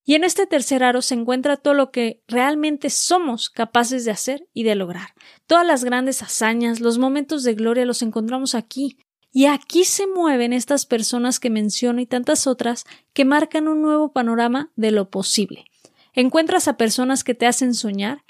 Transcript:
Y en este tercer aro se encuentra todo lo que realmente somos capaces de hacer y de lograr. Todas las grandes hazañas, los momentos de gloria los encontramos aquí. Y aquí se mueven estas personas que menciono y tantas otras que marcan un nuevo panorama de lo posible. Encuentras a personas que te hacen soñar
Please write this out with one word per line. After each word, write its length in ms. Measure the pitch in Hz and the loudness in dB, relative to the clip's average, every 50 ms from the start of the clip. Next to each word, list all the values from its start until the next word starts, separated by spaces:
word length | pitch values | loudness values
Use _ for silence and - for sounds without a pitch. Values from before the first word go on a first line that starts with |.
| _ | _
Y 100 | - 294 | 2 2
en 100 | 311 349 | 4 2
este 220 | 359 - - 392 | 2 0 0 0
tercer 360 | - 330 285 233 - 277 254 254 | 0 0 -2 0 0 0 2 2
aro 200 | 247 240 254 254 | 2 2 0 -2
se 120 | - 262 | -2 -4
encuentra 420 | 233 233 240 254 254 262 285 285 | -2 -2 -2 -2 -2 0 -2 -2
todo 180 | 277 - 294 285 | 0 0 2 2
lo 180 | 285 269 269 - | 2 2 0 -2
que 300 | 247 233 226 220 - _ | -2 -4 -4 -4 -8 _
realmente 640 | - 233 247 254 277 302 302 302 302 302 285 - 285 | -4 -2 0 0 0 0 0 0 -2 -2 -2 -4 -4
somos 600 | - - - - 339 359 349 285 233 226 - - | -2 -2 0 2 2 2 2 0 -2 -4 -6 -6
capaces 540 | - - 226 226 - 240 240 226 262 254 233 | -4 -4 -4 0 0 0 0 0 -2 -2 -2
de 60 | 226 | -4
hacer 380 | 208 - - 254 269 285 349 - _ | -4 -4 -4 -6 -6 -6 -10 -10 _
y 120 | 226 226 | -4 -2
de 100 | 220 208 | 0 0
lograr. 400 | 202 190 170 180 180 185 - - _ - - - _ _ | 0 -2 -6 -8 -12 -14 -16 -20 _ -20 -20 -20 _ _
Todas 180 | - 320 339 349 | 2 4 4 4
las 200 | 349 302 254 247 | 4 2 0 0
grandes 380 | 247 247 247 254 269 254 - 202 | 0 -2 0 0 -2 -4 -4 -6
hazañas, 580 | - - - 226 220 233 240 233 233 233 226 | -8 -4 -2 0 0 0 0 0 -2 -2 0
los 180 | 233 233 226 240 | 0 0 2 2
momentos 460 | 254 262 269 294 285 285 311 294 254 | 2 2 0 -2 -2 -4 -4 -2 -2
de 100 | 247 220 | -2 -2
gloria 300 | 214 220 226 233 254 247 | 0 0 0 0 0 0
los 180 | 247 233 - 240 | 0 -2 -2 -4
encontramos 540 | 220 214 226 220 226 254 262 269 254 - | -4 -4 -4 -4 -2 -4 -4 -4 -4 -4
aquí. 420 | 226 220 - - 262 277 269 - _ _ _ _ _ _ _ | -4 -6 -6 -8 -6 -6 -6 -8 _ _ _ _ _ _ _
Y 160 | - 262 277 | 2 4 4
aquí 380 | 285 285 277 - - - 339 370 | 4 4 0 -4 0 2 2 2
se 240 | - - - 403 392 | 2 2 0 -2 -2
mueven 440 | 381 359 339 311 277 247 240 240 247 | -2 0 0 2 2 2 0 0 -2
estas 340 | 254 233 - 285 277 - | -2 -2 0 -2 -2 0
personas 520 | - 240 226 220 - 247 240 240 254 254 - | -2 -2 -2 -2 -2 -2 0 0 0 -2 -2
que 120 | - 247 | -2 -2
menciono 500 | 220 214 214 214 196 - 254 240 240 247 | 0 0 0 -2 -2 -2 -2 0 0 -2
y 60 | 247 | -2
tantas 420 | - 254 247 247 - 302 294 - 269 | -2 -4 -2 0 0 0 2 2 0
otras 360 | 247 - - 233 240 - - - - - _ _ _ | -2 0 -2 -4 -4 -6 -8 -14 -20 -20 _ _ _
que 120 | - 254 | 2 2
marcan 440 | 262 285 302 311 302 - 311 311 311 | 4 4 2 2 0 0 -2 0 0
un 140 | 311 311 302 | 0 0 2
nuevo 300 | 302 302 302 302 294 - | 2 2 2 0 0 0
panorama 600 | 262 240 226 226 233 233 240 240 269 302 - _ | -2 -2 0 0 0 0 0 0 -2 -4 -6 _
de 160 | - 220 220 | -2 0 2
lo 200 | 214 208 196 190 | 2 2 0 -2
posible. 560 | - 196 190 - - - 202 - - - - _ _ _ - _ _ _ _ _ _ | -4 -6 -4 -2 -2 -2 -2 -2 -6 -12 -20 _ _ _ -20 _ _ _ _ _ _
Encuentras 520 | 254 247 262 - 320 320 320 370 359 - | 0 2 2 2 2 2 2 0 0 0
a 100 | 311 247 | 0 0
personas 460 | - 233 220 - - 254 254 269 262 - | 0 0 0 0 0 0 0 -2 -2 -2
que 120 | - 240 | -4 -2
te 120 | - 240 | 0 0
hacen 280 | 240 240 - 262 247 240 | 0 2 2 0 0 0
soñar 500 | 220 - 214 202 196 202 214 277 285 _ | -2 -2 -4 -4 -4 -4 -4 -6 -8 _